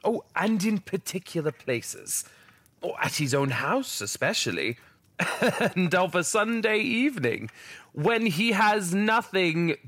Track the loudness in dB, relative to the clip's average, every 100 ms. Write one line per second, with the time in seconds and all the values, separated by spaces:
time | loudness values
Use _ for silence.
0 | -4 -4 -4 -2 0 2 0 -2 -4 -6
1 | -6 -10 -6 -4 -4 -4 -4 -4 -4 -12
2 | -6 -6 -6 -16 -20 _ _ _ -8 -4
3 | -2 -2 0 0 0 -2 -2 -2 -2 -6
4 | -8 -2 -2 0 -2 -2 -4 -6 -14 _
5 | _ -6 -4 0 0 2 0 0 2 2
6 | 2 0 0 0 0 0 0 0 0 0
7 | 0 0 0 -2 -6 -14 -20 -20 -12 -2
8 | 2 2 2 2 2 4 4 4 0 2
9 | 4 2 2 2 2 2 0 -2